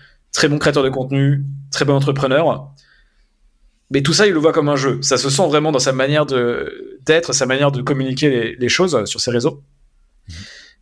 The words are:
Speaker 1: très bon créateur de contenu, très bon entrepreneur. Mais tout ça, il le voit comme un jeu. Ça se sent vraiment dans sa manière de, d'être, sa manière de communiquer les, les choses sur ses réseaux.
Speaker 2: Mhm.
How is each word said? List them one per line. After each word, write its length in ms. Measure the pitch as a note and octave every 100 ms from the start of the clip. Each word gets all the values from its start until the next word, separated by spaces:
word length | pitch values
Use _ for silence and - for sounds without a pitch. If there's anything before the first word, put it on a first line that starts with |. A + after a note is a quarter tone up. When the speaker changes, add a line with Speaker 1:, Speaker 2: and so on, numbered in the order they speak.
| - _ _
Speaker 1:
très 160 | - D#3
bon 100 | D3
créateur 240 | D#3 C#3+
de 60 | C3+
contenu, 560 | C3 C3 C#3 C#3 C#3+ - - -
très 120 | - C#3+
bon 100 | C#3
entrepreneur. 760 | C#3 C#3 C3+ C#3 D#3+ - - - _ _ _ _ _ _ _ _ _ _ _
Mais 140 | C#3
tout 100 | C#3
ça, 140 | D#3 G#3
il 60 |
le 60 | D#3+
voit 120 | D#3+
comme 180 | E3 D3
un 60 | C#3
jeu. 260 | C3+ C#3
Ça 160 | - B2+
se 120 | C#3
sent 180 | C#3 E3
vraiment 240 | D3+ D#3
dans 80 | C3+
sa 140 | C#3
manière 320 | C3 C#3 D3+ C#3+
de, 760 | C3 A#2+ C3 C#3 - - - C3
d'être, 280 | D#3+ E3
sa 120 | - B2+
manière 260 | C3+ C#3+
de 100 | C#3
communiquer 480 | C3+ C3+ C3 C3 D3
les, 260 | B2 A2+ -
les 140 | A#2+
choses 360 | - F#3 B2+ G2
sur 140 | -
ses 120 | B2
réseaux. 320 | A#2 C#3 - _ _ _ _ _ _ -
Speaker 2:
Mhm. 80 | E2 - - - _